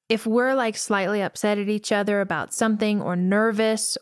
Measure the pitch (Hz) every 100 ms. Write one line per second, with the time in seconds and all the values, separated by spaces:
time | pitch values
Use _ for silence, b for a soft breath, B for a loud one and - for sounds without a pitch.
0 | - 226 226 233 254 269 226 214 - 202
1 | 190 208 190 - 214 208 202 214 - 208
2 | 202 202 196 160 107 - 220 214 214 208
3 | - 175 180 202 220 208 220 214 - -